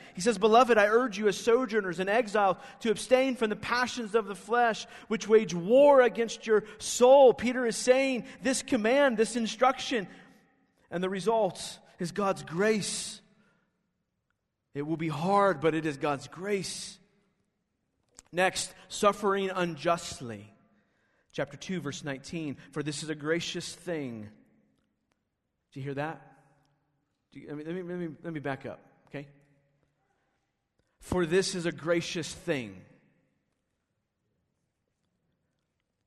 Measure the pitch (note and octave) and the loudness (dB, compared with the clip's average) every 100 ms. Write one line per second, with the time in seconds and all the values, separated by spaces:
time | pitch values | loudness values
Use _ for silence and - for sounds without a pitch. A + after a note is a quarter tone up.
0 | - - G#3 F#3+ G#3+ A3+ B3 A3 G#3 A#3 | -16 -4 -2 2 6 6 8 6 6 4
1 | C4 F#3+ G#3 - A#3 A#3 B3+ A3 F#3+ E3 | 2 0 0 0 2 2 2 0 0 -2
2 | F#3+ A3 G#3+ G#3 G3 F3+ - - A3+ G3+ | 0 0 2 2 2 0 -6 -6 -2 -2
3 | - B3+ C4+ A#3+ A3 G#3+ - A#3+ B3 B3+ | 2 2 2 -2 -4 -4 -2 -2 -2 -4
4 | G#3+ A3+ G3 F3+ G3 A#3+ A#3 G#3 - - | -2 -2 -2 -8 -2 2 2 0 -8 -18
5 | - A3 G3+ A3 F#3+ F3 F3 B3+ C#4+ C4+ | -6 -6 4 4 4 -2 4 6 8 8
6 | B3 A3 A3+ - A3+ G#3+ G#3+ - - - | 6 2 -4 -6 0 0 0 -10 -8 4
7 | B3 C#4 C4 - A#3 B3+ A#3 - B3 B3+ | 8 10 10 6 0 0 -2 0 2 4
8 | C4+ B3 - - A3 B3+ - B3+ G#3+ C#4 | 2 -2 -6 -6 -2 -2 -2 0 2 2
9 | C#4 A3 A3 A#3+ A3 - B3+ C4 - A#3+ | 2 2 -2 -2 -4 0 0 0 -4 -4
10 | F3+ - - _ _ _ _ _ _ F3 | -6 -12 -20 _ _ _ _ _ _ -6
11 | F#3 G3 F#3 A3+ F#3+ - - - _ - | -4 -2 0 0 0 -4 -12 -16 _ -10
12 | F3 - G3 D3 C3+ E3 G#3+ A3 - - | -8 -4 -2 -4 -6 -2 0 0 -2 -8
13 | - - _ _ _ _ _ _ _ _ | -10 -14 _ _ _ _ _ _ _ _
14 | _ _ _ _ _ _ _ C#3+ D3+ D#3+ | _ _ _ _ _ _ _ -10 -6 -4
15 | E3 C#3+ F3 G3+ G3 D3+ D#3+ D#3+ D#3 C3+ | -4 -4 0 4 4 2 0 0 -4 -4
16 | D3+ C#3 - E3 G3 G3+ - - - - | -4 -4 -8 -12 -6 -4 -6 -10 -14 -18
17 | _ _ _ _ _ _ _ _ _ _ | _ _ _ _ _ _ _ _ _ _
18 | _ - _ E3+ F#3 - - - - - | _ -20 _ -2 -2 -2 -8 -12 -16 -2
19 | G#3 G3+ G#3 G3 F#3+ F#3 F3 D3 E3+ E3+ | 0 0 -2 -2 -2 -2 -4 -4 -4 -4
20 | - - B2 G#2 G#2 _ _ _ _ _ | -6 -12 -12 -14 -16 _ _ _ _ _
21 | _ _ _ - C#3 C#3 - F#3 C#3 C3 | _ _ _ -10 -10 -10 -10 -8 -8 -10
22 | D3 C3+ - E3+ D3+ B2+ - D#3 D3 C#3 | -10 -12 -10 -10 -10 -10 -12 -8 -8 -8
23 | D#3 D3+ D3 E3+ - F3 - - F3 D#3+ | -8 -8 -4 -4 -4 -10 -12 -12 -10 -8
24 | C3 A2+ G#2 - _ _ _ _ _ _ | -8 -12 -16 -20 _ _ _ _ _ _
25 | _ _ _ _ _ _ _ C#3 C#3 C3+ | _ _ _ _ _ _ _ -14 -10 -8
26 | D3+ D#3+ - _ _ _ _ _ _ _ | -8 -10 -20 _ _ _ _ _ _ _
27 | _ _ _ C#3 D#3 D3 D#3 F3+ F3 F3+ | _ _ _ -20 -14 -12 -10 -10 -8 -8
28 | E3+ C#3 E3+ D#3 C#3 C3 A#2+ - _ _ | -8 -10 -10 -8 -8 -8 -10 -14 _ _
29 | _ C#3 D3 _ _ _ _ _ _ _ | _ -16 -16 _ _ _ _ _ _ _
30 | _ _ _ _ _ _ _ _ _ _ | _ _ _ _ _ _ _ _ _ _
31 | - F3+ D#3+ F#3 F#3 F#3 E3+ E3+ D3+ E3+ | -6 -2 0 0 -2 -4 -6 -6 -2 -2
32 | - F3 C#3+ - E3+ C#3+ G#2+ F#2 - _ | -2 -8 -10 -10 -6 -6 -6 -14 -20 _
33 | _ _ _ _ _ _ _ _ _ _ | _ _ _ _ _ _ _ _ _ _
34 | _ _ _ _ _ _ _ _ _ _ | _ _ _ _ _ _ _ _ _ _
35 | _ _ _ _ _ _ _ _ _ _ | _ _ _ _ _ _ _ _ _ _